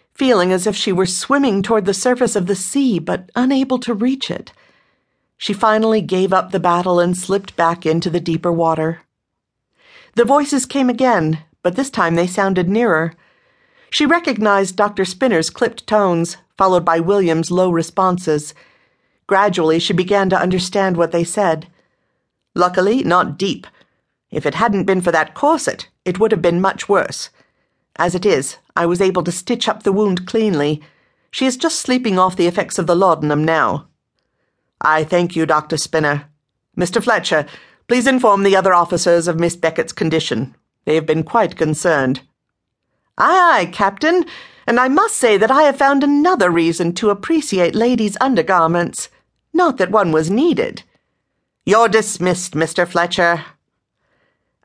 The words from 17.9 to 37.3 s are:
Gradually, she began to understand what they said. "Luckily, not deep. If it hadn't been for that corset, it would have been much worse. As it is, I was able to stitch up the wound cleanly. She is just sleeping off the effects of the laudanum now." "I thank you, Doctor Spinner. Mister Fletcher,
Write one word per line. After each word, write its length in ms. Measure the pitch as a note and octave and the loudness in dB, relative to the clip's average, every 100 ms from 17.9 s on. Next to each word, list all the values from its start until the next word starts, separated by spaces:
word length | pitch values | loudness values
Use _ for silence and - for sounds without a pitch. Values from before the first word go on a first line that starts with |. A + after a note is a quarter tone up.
| - F#3 F3+ F3 D3+ D3+ - _ _ _ _ _ _ - | 0 0 0 -2 -2 -4 -16 _ _ _ _ _ _ -2
Gradually, 500 | G3 G#3 F3+ D#3+ E3 | 0 2 2 2 2
she 140 | - | 0
began 360 | F3+ F#3 G3+ F#3+ | -2 0 0 2
to 120 | F3+ | 0
understand 540 | F#3 F#3 F#3 G3+ F#3+ F3 | 0 -2 -2 -2 0 0
what 160 | E3 | 0
they 100 | E3+ | -2
said. 460 | E3 G#3 F#3+ D#3+ - _ _ _ _ _ _ _ _ | -4 -2 -2 -2 -8 _ _ _ _ _ _ _ _
"Luckily, 520 | - F3+ F#3 F#3+ C4 | -2 0 2 0 0
not 340 | E3 F3+ E3+ C#3+ | 2 0 0 -4
deep. 300 | F#3+ - - _ _ _ _ _ _ | -4 -6 -12 _ _ _ _ _ _
If 160 | D#3 | -6
it 120 | D3 D#3+ | -4 0
hadn't 300 | A3+ G3 G3 | 0 0 0
been 140 | F#3 | 0
for 120 | F3+ | 2
that 220 | D#3+ D3+ | 0 -2
corset, 540 | - C#4+ D#4 - - - _ | -2 0 0 -2 -8 -16 _
it 140 | F#3 F3+ | -8 -2
would 140 | A3 | 0
have 100 | G3 | 2
been 180 | F3 F3 | 2 2
much 280 | F#3+ - - | 0 -2 0
worse. 420 | F#3+ - - - _ _ _ _ _ _ | 0 0 -8 -14 _ _ _ _ _ _
As 180 | - F3 F3 | -4 -2 0
it 100 | G#3 | 0
is, 300 | C3+ - - _ | 0 -2 -12 _
I 100 | - | -4
was 160 | E3+ F3+ | -2 0
able 220 | F#3+ F3+ | 0 0
to 80 | E3+ | -4
stitch 380 | - - A#3 - | -6 -6 -4 -4
up 160 | - | -2
the 80 | G3 | -2
wound 340 | G3 G#3 F#3 F3+ | 0 0 -2 -4
cleanly. 560 | A3+ G#3+ D#3 D3 D3+ - _ _ _ _ | -2 0 0 -2 -4 -8 _ _ _ _
She 160 | - C4 | -4 -2
is 100 | B3+ | -2
just 220 | E4 - | -4 -4
sleeping 400 | - B3+ B3 F#3 | -2 -2 0 2
off 160 | F#3 | 2
the 140 | F#3 F3 | 2 0
effects 280 | F3+ - - | 0 -4 -4
of 120 | F3+ | 0
the 80 | F3 | 2
laudanum 480 | F#3+ D3+ D3+ D3 | 2 2 0 0
now." 420 | D#3 D#3+ A#2 C3 - _ _ _ _ _ _ _ _ _ | 0 0 0 -2 -10 _ _ _ _ _ _ _ _ _
"I 240 | D3+ D#3 | 0 0
thank 320 | D#3 F3 F3 D#3+ | 0 0 0 -2
you, 100 | D#3 | 0
Doctor 300 | D3+ D3+ D#3 | 0 -2 -6
Spinner. 480 | - D#3+ D3+ C#3+ - _ _ _ _ | -4 -2 0 -2 -8 _ _ _ _
Mister 260 | - F3+ A3+ | -6 -2 -2
Fletcher, 460 | A#3 G#3 F3+ | 0 -2 0